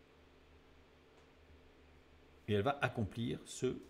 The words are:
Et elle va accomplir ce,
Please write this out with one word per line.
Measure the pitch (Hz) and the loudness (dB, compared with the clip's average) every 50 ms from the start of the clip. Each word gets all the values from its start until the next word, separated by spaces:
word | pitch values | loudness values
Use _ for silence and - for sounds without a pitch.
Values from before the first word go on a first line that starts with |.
| - - - - - - - - - - - - - - - - - - - - - - - - - - - - - - - - - - - - - - - - - - - - - - - - - - | -20 -20 -20 -20 -20 -20 -20 -20 -20 -20 -20 -20 -20 -20 -20 -20 -20 -20 -20 -20 -20 -20 -20 -20 -20 -20 -20 -20 -20 -20 -20 -20 -20 -20 -20 -20 -20 -20 -20 -20 -20 -20 -20 -20 -20 -20 -20 -10 -2 2
Et | 104 | 2
elle | 101 98 | 4 4
va | 135 139 - - | 4 2 2 2
accomplir | 127 - 127 107 92 - 110 117 135 151 156 - | 0 2 0 -2 -2 -2 -4 -4 -2 -4 -6 -8
ce, | - - - - 127 131 131 - | -10 -6 -2 -2 -2 -2 -2 -8